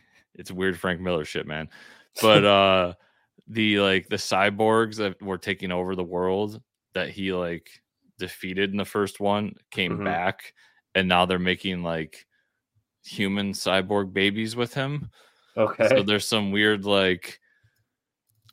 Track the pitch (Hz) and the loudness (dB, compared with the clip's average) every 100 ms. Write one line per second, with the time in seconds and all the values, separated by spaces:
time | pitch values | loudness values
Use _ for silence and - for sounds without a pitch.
0 | _ _ _ - 90 92 95 87 95 87 | _ _ _ -20 -12 -4 -2 -2 -2 -2
1 | 92 85 76 80 71 78 78 - - - | -2 -4 -4 -8 -8 -8 -10 -14 -20 -20
2 | _ - 110 104 101 98 98 95 90 90 | _ 0 6 8 8 8 6 4 2 -4
3 | _ _ _ _ - 110 107 104 98 95 | _ _ _ _ -8 -2 2 4 4 2
4 | - 101 - 95 101 101 110 110 110 107 | 0 -6 -2 2 2 2 2 2 2 -2
5 | 101 92 101 90 - 95 95 90 90 92 | -4 -4 -8 -6 -6 -6 -4 -4 -4 -4
6 | 87 87 92 95 104 110 - _ _ 92 | -4 -2 -2 -2 -4 -8 -20 _ _ -6
7 | 76 87 95 90 87 85 - - _ _ | -6 -6 -4 -4 -4 -8 -12 -20 _ _
8 | _ - 90 - 95 92 101 101 95 104 | _ -14 -12 -10 -8 -2 -2 -2 -4 -2
9 | 98 - 101 104 104 - _ - 90 87 | -2 -2 -2 -2 -4 -10 _ -4 -2 -2
10 | 95 80 92 - - - _ _ _ 92 | -4 -2 -2 -4 -10 -20 _ _ _ 0
11 | 92 90 90 92 92 90 98 90 85 82 | 2 4 4 2 0 -2 -4 -6 -4 -6
12 | 78 - - _ _ _ _ _ _ _ | -8 -14 -20 _ _ _ _ _ _ _
13 | - 190 101 101 101 92 - 95 95 101 | -12 -4 -2 -2 -4 -4 0 0 2 -2
14 | 95 95 101 104 110 120 120 143 135 147 | -2 0 0 0 -4 -4 -6 -4 -6 -6
15 | 131 - _ _ _ - 110 - 110 131 | -10 -16 _ _ _ -2 0 0 2 2
16 | 101 104 - 110 101 101 107 104 98 98 | 2 -2 0 -2 0 2 2 2 0 2
17 | 95 90 - - _ _ _ _ _ _ | 2 0 -6 -18 _ _ _ _ _ _
18 | _ _ _ _ _ | _ _ _ _ _